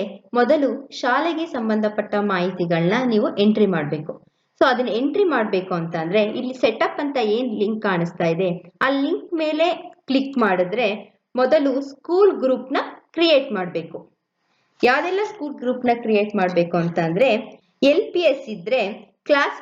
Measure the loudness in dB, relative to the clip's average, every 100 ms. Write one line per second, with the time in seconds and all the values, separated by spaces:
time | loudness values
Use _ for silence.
0 | -2 -10 _ 0 4 4 2 -2 -10 -6
1 | -2 0 0 -2 -6 -4 -2 0 0 -2
2 | -4 -2 0 0 -2 -2 0 2 2 2
3 | 2 2 2 2 4 4 2 2 -2 -4
4 | -6 -14 _ _ _ _ 2 2 0 0
5 | 0 2 2 2 0 -2 -2 -4 -4 -4
6 | 0 0 0 -2 -8 -2 -2 0 -4 -2
7 | -4 -2 0 0 -2 -2 -2 -2 -2 -2
8 | -2 -2 -2 0 -2 -4 -10 _ 0 0
9 | 0 -4 -4 -4 -2 0 0 0 -10 -18
10 | -4 -2 -2 0 2 2 0 0 -2 -4
11 | -10 _ _ -2 2 4 2 -2 -6 -12
12 | -2 4 4 4 0 0 -2 -4 -4 -14
13 | _ 0 4 4 2 -4 -4 -6 -8 -14
14 | -18 _ _ _ _ _ _ _ 2 2
15 | 0 -2 -4 -6 -10 -6 -4 -2 0 0
16 | 2 0 2 0 0 0 0 0 0 -2
17 | -2 2 2 2 -4 -18 _ _ 4 4
18 | 0 0 0 0 -6 -10 -2 -2 -2 -6
19 | -16 _ 0 2 2 -4